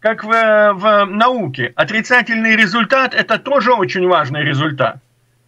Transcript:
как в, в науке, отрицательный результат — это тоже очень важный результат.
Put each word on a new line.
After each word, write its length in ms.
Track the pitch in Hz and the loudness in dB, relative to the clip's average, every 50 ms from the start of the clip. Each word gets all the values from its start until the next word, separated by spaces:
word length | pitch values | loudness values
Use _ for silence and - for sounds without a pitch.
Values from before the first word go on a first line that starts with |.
как 240 | - 214 220 214 - | -2 -2 -2 -2 -4
в, 40 | 214 | -2
в 760 | 226 226 226 220 214 214 208 208 202 185 190 214 214 208 202 | 0 2 2 4 4 4 4 4 2 2 0 2 2 2 2
науке, 640 | 190 196 214 226 240 254 247 196 143 131 - 120 120 - | 0 0 0 2 2 2 0 -4 -6 -6 -6 -8 -8 -2
отрицательный 800 | - 156 147 202 220 214 - 254 240 233 - 240 226 220 220 220 | -2 -2 -2 -2 -4 -2 0 0 0 0 0 -4 -2 0 0 2
результат — 580 | 220 220 185 175 240 220 - - 269 262 254 - | 2 2 0 0 -2 0 0 0 0 0 0 -2
это 240 | 214 208 - 226 - | -4 -2 -2 -2 -4
тоже 340 | - 262 277 277 202 240 254 | -2 -2 -2 0 2 2 2
очень 340 | 226 185 - - 190 180 180 | 2 0 -2 -2 -2 0 2
важный 360 | 180 165 151 131 147 147 147 | 2 2 0 -2 -4 -4 -4
результат. 520 | 147 147 135 151 156 143 131 131 113 - - _ _ _ _ _ _ _ _ _ | -2 -2 -2 -2 -4 -2 -2 -2 -4 -4 -8 _ _ _ _ _ _ _ _ _